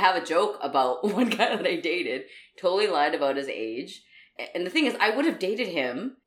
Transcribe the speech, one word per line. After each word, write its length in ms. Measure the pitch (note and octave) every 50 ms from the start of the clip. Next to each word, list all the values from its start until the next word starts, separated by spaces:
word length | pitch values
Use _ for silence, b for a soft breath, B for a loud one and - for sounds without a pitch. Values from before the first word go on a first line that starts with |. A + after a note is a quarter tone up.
| F#3+
have 100 | F#3 F#3 E3
a 40 | -
joke 340 | - D#3+ F3 G#3 G#3+ - -
about 420 | C#3+ C#3 - C3+ B2+ B2+ B2 - -
<laughs> 140 | G#3 - -
one 100 | B3 A3
guy 260 | G#3+ - A3+ B3 A#3+
that 100 | F#3 F3
I 120 | E3 F3
dated, 460 | E3 - D#3+ E3+ F3+ D#3+ A2+ B2+ - - - B B B B B B
totally 280 | - F3 F#3 G3+ G#3+
lied 280 | G3 E3+ D3 D3 D#3 E3
about 220 | C#3+ C#3+ C#3 C#3
his 100 | C#3 C3+
age. 560 | C3+ - - A2+ A2 A2+ B2+ E3+ - - - - B B B B B B
A-, 160 | B A#2 - -
and 100 | F3 F3+
the 40 | F#3
thing 160 | A3 D#4+ D4+
is, 100 | A#3 - -
I 100 | G3 G#3+ A3+
would 80 | C4+ D#4
have 140 | D#4+ - -
dated 300 | F#3 F#3+ A3 A3 - -
him 480 | E3+ D3+ C3 B2 B2 A#2+ A#2+ C3 - _ _